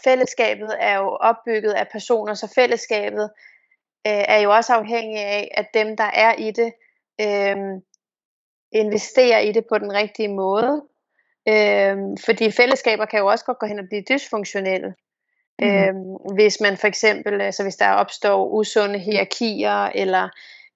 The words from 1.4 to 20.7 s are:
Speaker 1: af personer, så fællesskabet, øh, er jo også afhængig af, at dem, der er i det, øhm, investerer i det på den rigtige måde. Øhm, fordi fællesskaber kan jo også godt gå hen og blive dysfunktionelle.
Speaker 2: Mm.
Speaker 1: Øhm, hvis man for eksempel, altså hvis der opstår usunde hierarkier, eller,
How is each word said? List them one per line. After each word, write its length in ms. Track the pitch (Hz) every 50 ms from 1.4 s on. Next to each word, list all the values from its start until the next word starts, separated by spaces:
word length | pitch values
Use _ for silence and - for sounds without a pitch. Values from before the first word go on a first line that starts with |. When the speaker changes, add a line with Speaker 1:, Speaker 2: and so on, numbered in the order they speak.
| - 240 226 214 202 214
Speaker 1:
af 160 | 202 190 202 -
personer, 420 | - 214 - - 240 220 208 208 214
så 180 | 202 - 208 -
fællesskabet, 760 | - 254 240 240 226 - - 226 208 202 208 208 208 214 214 - _ - - _ _ _ _ _ _ _ _ _ _ -
øh, 180 | 214 208 202 202 -
er 100 | 214 214
jo 160 | 208 202 208
også 180 | 220 233 -
afhængig 460 | 247 226 214 214 233 233 220 220 220 214
af, 320 | 202 202 202 208 202 - -
at 120 | - 208 - -
dem, 220 | 226 214 214 220
der 140 | 214 220 208 -
er 200 | - 220 226 226
i 160 | - 214 220
det, 220 | 208 233 233 226 226 _ _ _ _ _ _ _ _ -
øhm, 600 | 214 208 202 202 202 196 196 196 196 196 190 185 185 _ _ _ _ _ _ _ _ _ _ _ _ _ _ _ _ _
investerer 680 | - 220 214 208 208 214 - - - 262 254 247 226 214
i 140 | 214 214
det 140 | 208 226 220 220
på 100 | 220 208
den 140 | 208 202
rigtige 360 | 196 202 214 208 - - 220 208
måde. 540 | 202 196 190 190 196 208 233 254 285 302 285 _ _ _ _ _ _ _ _ _ _ _ _ 214
Øhm, 680 | 214 214 208 202 202 202 196 196 196 196 196 196 202 196 -
fordi 260 | - 214 190 233 220
fællesskaber 540 | - - 240 247 269 254 - 240 220 202 214
kan 140 | 214 - 214
jo 60 | 202
også 180 | 196 214 233 -
godt 140 | - 240 254
gå 80 | 226
hen 120 | 208 208 208
og 60 | 190 185
blive 160 | 214 208 196 -
dysfunktionelle. 840 | 254 277 277 - - 214 202 - - 202 190 190 190 185 - 190 185 - _ _ _ _ _ _ _ _ _ _ _ -
Speaker 2:
Mm. 60 | 202 208
Speaker 1:
Øhm, 680 | 202 196 196 190 190 190 185 185 190 - - - 202
hvis 260 | 190 214 208 202 -
man 160 | 214 202 196
for 100 | 190 -
eksempel, 540 | 208 190 - - 214 208 - - 208 202 202
altså 220 | 202 202 196 -
hvis 140 | 202 196 185
der 140 | - 208 196
opstår 560 | 196 202 202 - - - - 208 196 196 190
usunde 520 | - - 214 214 - - 220 208 202 202 202
hierarkier, 840 | 175 202 214 196 190 - - - 240 226 208 185 202 208 202 202 202
eller, 420 | 202 - 196 196 190 185 185 185 185 - - - - - - - _